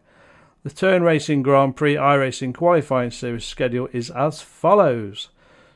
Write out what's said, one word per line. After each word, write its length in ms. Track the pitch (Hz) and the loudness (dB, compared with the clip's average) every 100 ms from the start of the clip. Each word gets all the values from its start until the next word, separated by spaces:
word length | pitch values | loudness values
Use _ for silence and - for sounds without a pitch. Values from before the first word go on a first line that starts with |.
| _ _ _ _ _ _ | _ _ _ _ _ _
The 100 | 156 | -16
Turn 280 | - 190 185 | -2 0 2
Racing 420 | 170 156 - 143 | 2 2 0 0
Grand 340 | 131 139 135 127 | 2 4 2 0
Prix 180 | 147 147 | 0 2
iRacing 580 | 139 143 135 - 131 | 2 2 0 -4 -8
Qualifying 580 | 123 170 170 - 127 123 | -2 2 2 0 -2 -2
Series 340 | - 123 117 - | -6 -8 -8 -10
schedule 420 | - 127 123 131 | -4 -4 -4 -6
is 160 | 123 120 | -8 -8
as 300 | 123 147 151 | -4 -4 -4
follows. 880 | - _ 160 202 170 120 101 101 - _ _ _ _ | -16 _ 2 4 4 0 -6 -12 -16 _ _ _ _